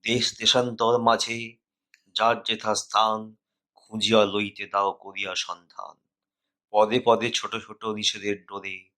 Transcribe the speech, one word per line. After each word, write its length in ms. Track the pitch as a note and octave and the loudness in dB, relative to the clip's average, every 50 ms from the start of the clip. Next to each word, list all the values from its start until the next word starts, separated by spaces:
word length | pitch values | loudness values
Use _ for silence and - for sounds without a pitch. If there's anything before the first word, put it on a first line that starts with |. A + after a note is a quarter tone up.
| _ | _
দেশ 340 | A#2 A#2 B2 - - - | 0 0 0 0 -2 -4
দেশান্তর 600 | - A2 - - B2+ B2 B2 A#2 A2 A#2 A2+ A#2+ A#2+ | -2 0 2 2 2 2 0 0 0 2 4 4 4
মাঝে 580 | A#2 A#2 A2+ A2+ - A2+ A2+ A#2 A#2 A2+ A#2 _ _ _ _ _ _ _ _ _ _ _ _ | 4 4 4 4 2 -4 -6 -8 -8 -12 -14 _ _ _ _ _ _ _ _ _ _ _ _
যার 280 | - A2 A#2 A#2 A2 - | 2 2 2 2 2 -2
যেথা 320 | - A2+ A2 - A2 G#2+ | -6 -6 -4 -2 -2 -2
স্থান 600 | G#2 - - - G#2 A2 A2 A2 A2 A2 A2 A2 _ _ _ _ _ _ _ _ | -2 -4 -2 2 2 2 2 2 -2 -6 -12 -18 _ _ _ _ _ _ _ _
খুঁজিয়া 500 | _ _ _ A2 A2 G#2 G#2 A2 A2 G#2+ | _ _ _ -8 -4 0 4 4 4 4
লইতে 420 | G2 F#2+ G#2 G#2 G2+ G2+ - G2+ | 4 2 -2 -4 -4 -8 -12 -14
দাও 240 | G2 - G2+ G2+ G2 | -4 0 0 0 0
করিয়া 440 | F#2 - - G2 F#2+ G2 G2 F#2+ F#2 | -2 -4 -16 -18 -14 -10 -8 -8 -6
সন্ধান। 600 | F2+ - - F2+ F2+ F2 E2 _ - - - D#2 _ _ _ _ _ _ _ _ _ _ _ _ _ _ _ | -6 -6 -8 -10 -12 _ _ _ -18 -18 -18 -18 _ _ _ _ _ _ _ _ _ _ _ _ _ _ _
পদে 280 | - G#2 G#2+ G#2+ A2+ B2 A#2+ | 2 4 4 4 4 2 4
পদে 240 | A#2+ A2+ A2 A2+ A#2+ | 4 4 4 2 -2
ছোট 260 | A#2 - - G2+ A2+ | -4 -4 -6 -4 -8
ছোট 300 | A2+ G2+ - G#2+ _ - | -8 -8 -10 -18 _ -8
নিষেধের 600 | A2 G#2+ G#2 G#2 - - G#2+ G2 G#2 G2+ G2 F#2 | -6 -6 -2 -2 -4 -4 -4 -4 -4 -4 -4 _
ডোরে 440 | - G2 G2+ G2 G2 F#2+ F#2+ F#2 _ _ | -14 -14 -12 -12 -12 -14 -14 _ _ _